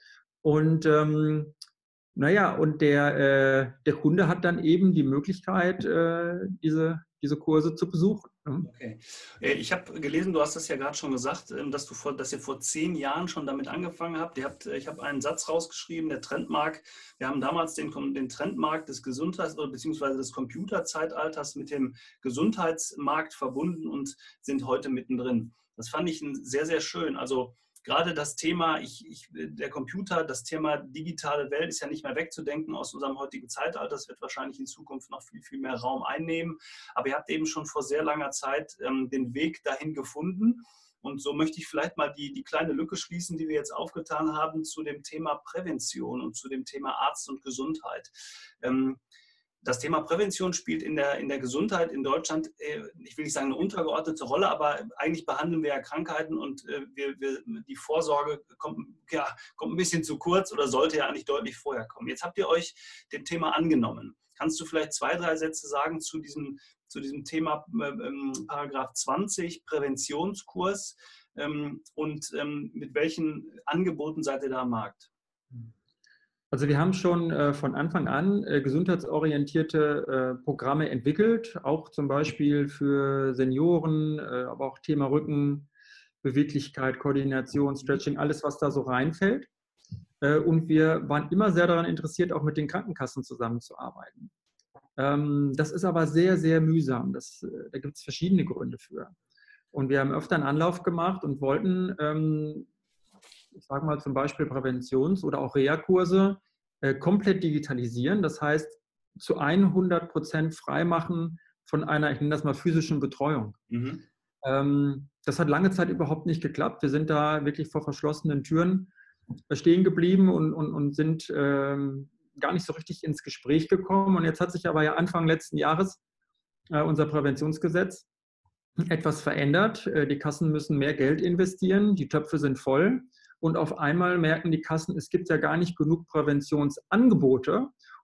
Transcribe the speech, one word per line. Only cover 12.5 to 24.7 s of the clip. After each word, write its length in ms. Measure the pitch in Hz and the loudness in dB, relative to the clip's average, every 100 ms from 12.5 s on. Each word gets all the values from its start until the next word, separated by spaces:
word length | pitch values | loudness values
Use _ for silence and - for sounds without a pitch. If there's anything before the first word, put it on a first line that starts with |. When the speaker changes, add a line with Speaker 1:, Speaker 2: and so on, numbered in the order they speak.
| 131 | -6
Speaker 2:
zehn 340 | - 156 170 | -4 -2 -2
Jahren 320 | 160 139 156 180 | -2 -2 -2 -4
schon 200 | - 139 | -6 -6
damit 220 | 139 139 | -4 -6
angefangen 500 | 151 175 - 170 160 | -6 -6 -6 -6 -4
habt. 200 | 165 135 | -6 -6
Ihr 60 | |
habt, 220 | 135 - - | -8 -8 -10
äh, 100 | 139 | -8
ich 100 | 156 | -8
hab 140 | 151 | -8
einen 200 | 143 139 | -6 -2
Satz 280 | 147 165 - | -2 -4 -2
rausgeschrieben, 600 | 165 160 - - 165 156 | -2 -2 -8 -10 -6 -4
der 120 | 127 | -6
Trendmark. 600 | - 135 - 147 156 156 - - - - | -6 -6 -2 -2 -2 -4 -14 -20 -20 -8
Wir 100 | 131 | -4
haben 120 | 143 | -2
damals 340 | 135 160 160 | 0 0 -2
den 160 | - 151 | -4 -8
Kom-, 240 | 143 139 | -6 -6
den 140 | 139 127 | -4 -6
Trendmarkt 600 | - 160 - 156 160 160 | -4 -6 -2 -2 -2 -6
des 140 | 127 | -10
Gesundheits-, 560 | 135 127 170 185 160 151 | -8 -4 -4 -4 -6 -4
oder 120 | 143 | -8
beziehungsweise 460 | 131 156 - 139 135 | -6 -8 -4 -2 -4
des 160 | 127 | -6
Computerzeitalters 1200 | - 120 113 190 196 - 156 160 160 160 156 139 139 | -8 -8 -8 -4 -4 -4 -4 -4 -4 -4 -4 -8 -10
mit 140 | 127 | -6
dem 260 | 143 127 120 - _ | -4 -4 -6 -20 _
Gesundheitsmarkt 1120 | 131 127 202 208 165 160 - - 143 156 156 | -6 0 0 2 -2 -2 -8 -4 -2 -2 -4
verbunden 540 | - 131 135 175 165 - | -6 -6 -4 -4 -4 -6
und 280 | 139 135 - - _ | -6 -8 -10 -20 _
sind 240 | - 139 | -4 -4
heute 260 | 131 | 0